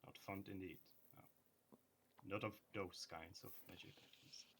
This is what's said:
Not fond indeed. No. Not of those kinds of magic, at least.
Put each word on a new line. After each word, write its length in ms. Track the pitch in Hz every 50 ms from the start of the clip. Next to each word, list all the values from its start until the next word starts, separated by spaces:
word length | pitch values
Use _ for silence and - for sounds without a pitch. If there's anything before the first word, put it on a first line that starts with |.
| -
Not 120 | - - -
fond 300 | - - 101 98 98 98
indeed. 300 | 98 95 95 90 78 - - - - - - - -
No. 80 | - - - - - - - - - - - - - - - - - - - - - -
Not 200 | 110 98 107 107
of 80 | 107 101 - - - -
those 320 | 107 98 92 - - - -
kinds 300 | - 82 82 85 92 - -
of 80 | - - - - -
magic, 260 | - 92 - - -
at 280 | - - - - - -
least. 200 | - - - - - -